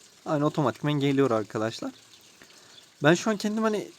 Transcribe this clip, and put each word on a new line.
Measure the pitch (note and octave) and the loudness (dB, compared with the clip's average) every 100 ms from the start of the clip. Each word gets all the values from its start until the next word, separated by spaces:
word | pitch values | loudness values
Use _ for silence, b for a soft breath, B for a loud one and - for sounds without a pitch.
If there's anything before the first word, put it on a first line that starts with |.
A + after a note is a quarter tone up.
| - - - | -20 -16 -4
aynı | D3+ D3 | 0 0
otomatikmen | D#3 C3 G#2+ D3 | 2 0 0 -2
geliyor | D3 C#3 C#3 C#3 | 0 2 2 2
arkadaşlar. | A2 G#2 A2+ A2 - C4+ - - - - - B B B B B _ | 2 -2 -4 -4 -4 -10 -12 -20 -20 -20 -20 B B B B B _
Ben | C#3+ | 2
şu | E3+ A3+ | 4 0
an | G#3 | -4
kendim | G#3 G#3+ | -4 -2
hani | A3 G#3 - | -2 -2 -6